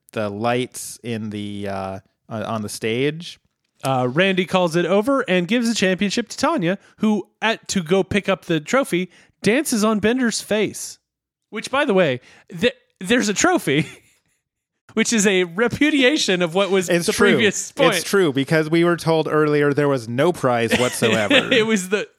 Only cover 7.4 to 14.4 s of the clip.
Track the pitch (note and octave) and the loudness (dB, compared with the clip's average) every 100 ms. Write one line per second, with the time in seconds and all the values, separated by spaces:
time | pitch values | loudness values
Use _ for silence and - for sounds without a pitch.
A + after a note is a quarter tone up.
7.4 | G#3+ A3+ - G3 D#3 F#3+ F3+ G3+ F#3+ F#3 | -4 -4 -4 -6 0 0 0 -2 -2 -4
8.4 | - E3 D3+ - C#4 F3 F3+ _ _ _ | -2 -4 0 -2 0 -2 -4 _ _ _
9.4 | F#3+ A#3+ D#4 A#3 G#3+ A3 G#3 B3+ A#3+ - | 0 0 0 0 0 2 0 0 0 -2
10.4 | - G#3 F#3+ - - - _ _ _ _ | -2 -2 -2 -6 -14 -16 _ _ _ _
11.4 | _ G#3+ A3+ C4 D4 F#3+ E3 B2 - - | _ -12 -4 -2 2 4 2 0 -6 -20
12.4 | - E3+ G#3+ - _ - F#3 B3 G#3 F#3+ | -18 -2 -2 -2 _ -10 0 0 2 2
13.4 | E4+ F4 - C#3+ D3 - _ _ _ _ | 2 2 2 0 -2 -8 _ _ _ _